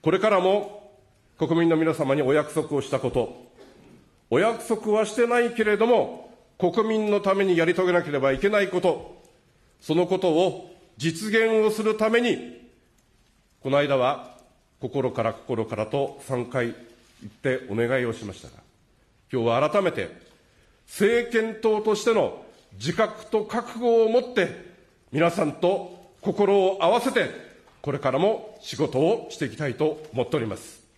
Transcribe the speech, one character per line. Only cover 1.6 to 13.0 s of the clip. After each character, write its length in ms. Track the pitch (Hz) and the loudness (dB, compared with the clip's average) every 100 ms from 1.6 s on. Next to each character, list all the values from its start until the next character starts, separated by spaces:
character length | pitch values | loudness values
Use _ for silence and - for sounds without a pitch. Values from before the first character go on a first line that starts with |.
民 80 | 170 | 4
の 80 | 160 | 4
皆 180 | 160 | 2
様 200 | 156 139 | 0 0
に 80 | 139 | 2
お 100 | 131 | 2
約 200 | 151 147 | 2 0
束 220 | 160 151 143 | -4 -2 -4
を 60 | |
し 80 | 131 | -2
た 80 | 131 | -4
こ 120 | 120 | -2
と、 340 | 127 110 - - _ - - - - _ _ _ | -2 -2 -6 -20 _ -20 -20 -20 -20 _ _ _
お 100 | 127 | 2
約 260 | 214 226 - | 2 -2 -4
束 260 | 226 214 | -4 0
は 120 | 208 214 | 0 0
し 80 | |
て 120 | 247 240 | 0 2
な 140 | 247 | 2
い 120 | 233 | 0
け 120 | 233 | 0
れ 120 | 214 208 | 0 2
ど 100 | 226 | 4
も、 480 | 233 - - - - _ _ | 4 2 -6 -18 -20 _ _
国 280 | 180 - 220 | 0 2 0
民 240 | 220 214 | 0 2
の 100 | 202 | 0
た 140 | 196 | 2
め 100 | 196 | 2
に 120 | 196 170 | 2 4
や 80 | |
り 100 | 170 | 2
遂 120 | 175 180 | 2 2
げ 60 | |
な 100 | 175 | 2
け 80 | 156 | 0
れ 80 | 143 | 0
ば 140 | 135 | 0
い 60 | 135 | 2
け 100 | 202 | 2
な 120 | 214 | 2
い 80 | 196 | 0
こ 120 | 180 | 0
と、 420 | 180 123 - - _ _ _ _ _ _ | 0 0 -8 -20 _ _ _ _ _ _
そ 140 | - | -2
の 120 | 156 175 | 0 2
こ 120 | 185 | 0
と 120 | 185 | 2
を 440 | 160 185 - - - _ - | 4 2 -2 -16 -20 _ -4
実 320 | 156 160 214 | -4 -4 0
現 380 | 220 226 220 214 | 2 4 4 2
を 40 | |
す 120 | 214 | 2
る 140 | 220 214 | -2 0
た 140 | 220 | 2
め 100 | 233 | 2
に、 420 | 247 170 - - - _ _ _ | 2 -2 -6 -18 -20 _ _ _